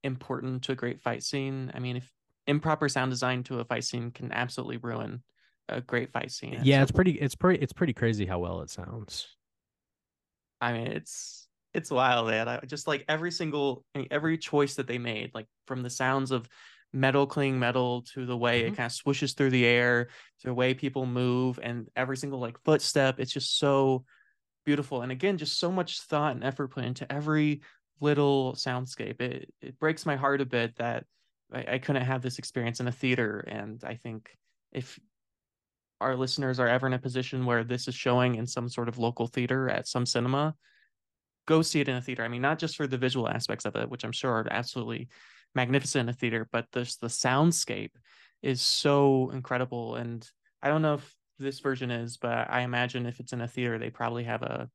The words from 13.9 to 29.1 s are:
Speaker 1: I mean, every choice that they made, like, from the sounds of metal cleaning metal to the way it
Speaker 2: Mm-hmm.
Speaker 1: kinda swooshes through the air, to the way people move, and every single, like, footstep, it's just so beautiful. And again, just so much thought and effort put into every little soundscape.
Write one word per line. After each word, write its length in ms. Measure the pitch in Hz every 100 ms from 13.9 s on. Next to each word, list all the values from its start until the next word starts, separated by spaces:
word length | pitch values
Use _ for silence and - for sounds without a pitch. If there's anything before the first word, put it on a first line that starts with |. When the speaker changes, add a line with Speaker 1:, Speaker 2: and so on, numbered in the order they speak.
| 139
Speaker 1:
I 40 |
mean, 80 | 135
every 260 | 147 160 160
choice 380 | - 147 139 139
that 120 | 127
they 100 | 123
made, 340 | 120 107 123
like, 140 | 117 107 _ -
from 160 | 127
the 60 | 123
sounds 420 | - 131 135 131
of 180 | 127 117 - - - _
metal 360 | 135 135 139 139
cleaning 320 | 151 139 131
metal 420 | 123 123 123 123
to 240 | 120 - 123
the 100 | 120
way 240 | 120 120
it 20 | 113
Speaker 2:
Mm-hmm. 80 | 107
Speaker 1:
kinda 140 | 120
swooshes 460 | - - 139 139 -
through 140 | 135
the 140 | 127 120
air, 400 | 120 123 120 120 - - _
to 80 | 127
the 60 |
way 200 | 123 127
people 320 | 131 139 135 127
move, 540 | 120 127 123 127 123
and 260 | 117 120 110 -
every 220 | 131 131
single, 220 | 143 135
like, 180 | 120 120
footstep, 560 | - 156 - 147 135 131
it's 120 | 127
just 260 | 139 - -
so 460 | 143 139 135 131 131 _ _ _ _ _ -
beautiful. 360 | 139 143 127
And 80 | 123
again, 260 | 131 190 185
just 220 | 156 -
so 120 | 175
much 300 | 185 170 -
thought 340 | - 151 151 123
and 80 | 110
effort 240 | 127 135
put 160 | 135 120
into 240 | 127 -
every 500 | 143 151 151 151 147 - _ _ _
little 520 | 147 143 143 139 131
soundscape. 680 | - - 127 127 - 101